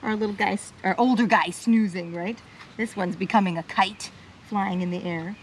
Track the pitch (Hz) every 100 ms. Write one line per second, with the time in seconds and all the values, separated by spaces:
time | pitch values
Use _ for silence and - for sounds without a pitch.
0 | 240 214 214 202 214 202 - - 185 190
1 | 247 233 226 202 165 175 - 226 214 180
2 | 170 170 175 233 - - - - 226 -
3 | 180 170 180 220 190 165 165 - 190 208
4 | - - - - - 208 190 180 180 175
5 | 180 170 165 208